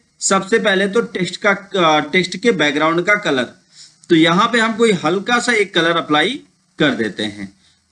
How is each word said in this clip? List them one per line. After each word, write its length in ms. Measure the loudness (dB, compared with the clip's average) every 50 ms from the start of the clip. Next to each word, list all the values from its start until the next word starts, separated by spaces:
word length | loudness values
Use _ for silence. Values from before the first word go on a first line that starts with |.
| _ _ _ _ -4
सबसे 360 | -2 0 0 0 0 0 0
पहले 300 | 2 0 0 0 0 0
तो 120 | 0 -2 -2 -2
टेक्स्ट 260 | -4 -6 -6 -6 -6
का, 140 | -2 -2 -2
अ, 480 | -2 -2 -4 -6 -2 0 2 2 2 2 0 0 -2
टेक्स्ट 240 | -2 -2 -2 -4
के 160 | -2 0 0 0
background 500 | 2 0 0 0 0 0 0 0 0 0
का 120 | 0 -2 0
color, 280 | 0 -2 -2 -2 -2 -6 -8 _ _ _ _ -20 -20 -20 _ _ _ 2
तो 40 | 4
यहाँ 320 | 4 4 4 4 2 2 2
पे 120 | 2 0
हम 120 | 0 0 0
कोई 180 | 2 2 2 2
हल्का 440 | 0 0 -2 -2 -2 -2 -2 -2 0
सा 120 | 0 0 0
एक 200 | 0 0 0 0
color 220 | 0 0 2 0
apply 440 | -2 0 0 0 0 0 0 -4 -8 -12 _ _ _ _ _ _ 0
कर 160 | 0 0 0
देते 280 | 0 -4 -6 -6 -6 -8
हैं 280 | -8 -8 -10 -14 -16 -16 _ _ _ _ _ _ _